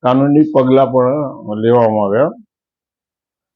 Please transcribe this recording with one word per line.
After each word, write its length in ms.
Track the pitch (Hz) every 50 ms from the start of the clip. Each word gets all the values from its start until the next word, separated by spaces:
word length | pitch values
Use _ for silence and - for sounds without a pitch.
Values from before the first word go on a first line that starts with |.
કાનૂની 400 | - 123 127 131 139 143 143 151 151 156 -
પગલાં 380 | 135 131 127 131 135 135 123
પણ 180 | 123 131 123 123 135 151 151 135 - - - 98 104 107
લેવામાં 440 | 110 117 120 123 117 110 107 107 104
આવ્યા. 260 | 98 101 113 139 165 233 254 220 _ _ _ _ _ _ _ _ _ _ _ _ _ _ _ _ _ _ _ _ _ _